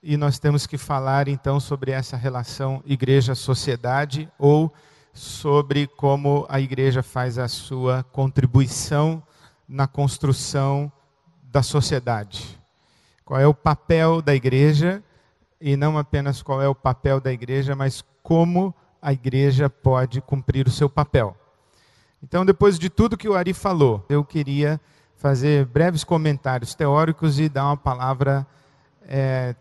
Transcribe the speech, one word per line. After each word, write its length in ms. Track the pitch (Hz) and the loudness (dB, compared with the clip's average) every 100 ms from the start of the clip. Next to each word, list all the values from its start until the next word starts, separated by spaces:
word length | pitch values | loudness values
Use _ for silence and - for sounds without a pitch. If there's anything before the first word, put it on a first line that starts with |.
e 140 | 165 147 | -2 -2
nós 220 | 147 131 | 0 0
temos 280 | 151 147 - | 0 0 -2
que 120 | 143 | -10
falar, 500 | - 139 135 139 139 | -6 -4 0 0 0
então, 320 | 139 - 139 | -4 -2 -2
sobre 300 | - 139 135 | -2 -6 -4
essa 260 | 135 127 127 | -4 -6 -6
relação 680 | 131 127 120 - 135 135 - | -6 -6 -10 -8 -6 -6 -4
igreja-sociedade, 1400 | 135 127 135 123 127 - 127 - 120 123 131 143 139 156 _ | -4 2 4 4 -2 -2 -2 -2 -4 -2 -2 -2 -6 -10 _
ou 340 | 143 151 160 - _ _ _ | 4 4 2 -4 _ _ _
sobre 760 | - - - 151 147 139 143 143 | -20 -16 -8 0 0 2 -2 -2
como 600 | - 143 139 143 143 - | -2 0 0 0 0 -2
a 100 | 135 | -4
igreja 440 | 135 127 135 127 | -4 0 0 0
faz 340 | 127 131 127 120 | -4 -6 -6 -4
a 100 | 123 | -6
sua 560 | - - 131 127 127 | -8 -10 -4 -2 -2
contribuição 1160 | 127 - 135 135 131 120 131 - - 147 151 160 - _ _ _ _ | -4 -4 -2 2 4 4 2 -2 -4 0 0 -2 -10 _ _ _ _
na 180 | 135 135 | -4 -4
construção 1040 | - 143 - 143 135 - 139 135 139 147 _ _ _ _ _ | 0 -2 0 -2 -2 -2 -2 -2 -2 -6 _ _ _ _ _
da 200 | - 143 | -2 -2
sociedade. 960 | 131 147 - 143 123 113 104 - - - _ _ _ _ _ _ | 0 0 0 -2 -2 -6 -6 -14 -16 -20 _ _ _ _ _ _
Qual 160 | _ 131 | _ 2
é 80 | 143 | 4
o 60 | |
papel 720 | 147 - 147 _ 165 160 165 | 4 0 -2 _ 2 4 2
da 120 | 147 | 2
igreja, 720 | 139 127 131 147 151 170 196 - _ _ _ _ _ | 0 2 4 4 4 0 -2 -10 _ _ _ _ _
e 160 | 151 139 | -2 0
não 220 | 147 156 | 0 0
apenas 420 | 143 147 139 135 | -2 -2 -2 -4
qual 220 | - 135 | -4 -2
é 60 | 139 | 0
o 60 | |
papel 460 | 139 131 127 143 135 | 0 -2 -2 0 0
da 100 | 131 | -2
igreja, 460 | 123 120 135 135 139 | -6 -4 -4 -2 -2
mas 260 | 135 - - _ | -2 -4 -16 _
como 520 | - 165 170 175 190 - _ _ | 0 2 4 2 -2 -6 _ _
a 100 | 151 | -4
igreja 560 | 135 123 131 139 131 139 | -2 0 2 4 4 0
pode 540 | - - 131 127 117 | 0 0 2 0 -4
cumprir 440 | - 139 - 135 131 | -4 -6 -2 0 0
o 40 | |
seu 180 | - 147 | 2 0
papel. 480 | - 147 143 107 95 _ _ _ _ _ _ _ _ | 0 2 2 0 -6 _ _ _ _ _ _ _ _
Então, 240 | 139 170 185 | -6 0 4
depois 320 | 196 202 175 | 6 4 2
de 100 | 170 | -4
tudo 300 | - 226 208 | 2 0 2
que 100 | 214 | -2
o 80 | 196 | -2
Ari 160 | 175 | 0
falou, 540 | 180 202 175 139 107 - | -2 -2 2 2 2 -2
eu 160 | 143 | -2
queria 560 | 147 160 139 139 147 156 _ _ _ | -2 -4 -4 -2 -2 -2 _ _ _
fazer 520 | _ 143 135 143 147 135 | _ -2 0 2 2 2
breves 360 | 127 170 165 | 2 2 0
comentários 720 | - 170 156 143 135 127 117 | 0 0 0 -2 -2 -6 -6
teóricos 640 | - 147 143 160 160 160 139 | -4 0 2 2 0 0 2
e 100 | 156 | 0
dar 180 | 135 139 | 0 -2
uma 100 | 143 | -2
palavra, 680 | - 127 127 131 135 139 139 _ _ _ _ _ | -4 -4 -4 -2 0 0 -2 _ _ _ _ _
é, 520 | - 135 135 131 127 120 | -8 -4 -2 -2 -4 2